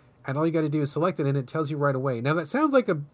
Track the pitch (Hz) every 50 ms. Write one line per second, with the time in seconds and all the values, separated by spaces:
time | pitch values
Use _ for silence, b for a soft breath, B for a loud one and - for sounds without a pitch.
0 | b b b b b - 135 143 160 165 160 160 156 151 143 156 147 139 - 147
1 | 160 190 180 - 151 139 139 143 131 - - 160 160 139 156 143 143 143 135 131
2 | 127 139 127 117 117 135 156 170 165 - - 254 311 302 269 262 233 - 180 147
3 | 143 -